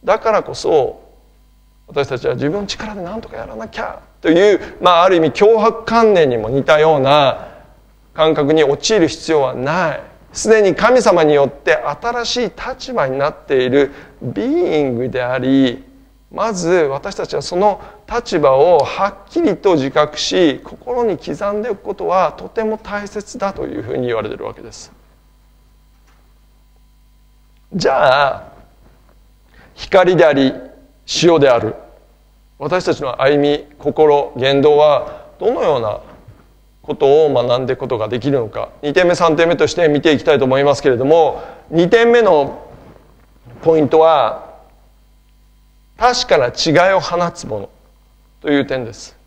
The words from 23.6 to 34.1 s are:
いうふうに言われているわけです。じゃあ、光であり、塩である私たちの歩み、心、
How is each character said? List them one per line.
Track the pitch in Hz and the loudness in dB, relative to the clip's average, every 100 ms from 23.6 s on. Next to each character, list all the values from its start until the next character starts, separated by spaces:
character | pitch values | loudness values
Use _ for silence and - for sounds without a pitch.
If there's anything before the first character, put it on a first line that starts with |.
| 65 | -10
い | - | -10
う | |
ふ | 107 | -8
う | 135 | -6
に | 123 | -4
言 | 117 | -6
わ | |
れ | 107 | -6
て | - | -10
い | |
る | 104 | -12
わ | |
け | - | -14
で | 113 | -20
す。 | - - _ _ _ _ _ _ _ _ _ _ _ _ _ _ _ _ _ _ _ _ _ _ _ _ _ _ _ _ | -20 -20 _ _ _ _ _ _ _ _ _ _ _ _ _ _ _ _ _ _ _ _ _ _ _ _ _ _ _ _
じ | 147 - | -4 -2
ゃ | - 147 135 147 - | 2 2 4 2 -2
あ、 | - - - _ _ _ _ _ _ _ _ _ - | -14 -20 -20 _ _ _ _ _ _ _ _ _ -20
光 | - - 196 180 180 | -18 0 4 4 4
で | |
あ | 165 | 4
り、 | 139 131 - - - _ _ - - | 4 0 -2 -16 -20 _ _ -10 0
塩 | 165 165 | 4 4
で | 139 | 4
あ | 120 | 2
る | 107 - - - _ _ _ _ _ _ | 0 -8 -18 -20 _ _ _ _ _ _
私 | 139 180 | -6 -4
た | 180 | -2
ち | 156 | -4
の | 139 123 | -4 -2
歩 | 135 147 | 0 2
み、 | 143 147 - - | 0 -2 -6 -8
心、 | 147 147 156 | -8 2 4